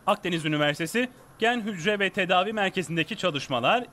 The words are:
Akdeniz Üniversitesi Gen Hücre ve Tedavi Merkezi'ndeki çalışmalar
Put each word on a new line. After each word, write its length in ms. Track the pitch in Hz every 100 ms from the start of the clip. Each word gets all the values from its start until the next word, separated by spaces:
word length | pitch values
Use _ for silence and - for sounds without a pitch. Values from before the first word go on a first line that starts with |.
| -
Akdeniz 380 | 156 180 170
Üniversitesi 640 | 156 151 147 147 165 226 247 - - -
Gen 220 | 226 240
Hücre 380 | 208 190 160 208
ve 120 | 190
Tedavi 420 | 202 180 185 190
Merkezi'ndeki 640 | 220 196 190 165 165 156 -
çalışmalar 680 | 180 147 - 127 127 226 247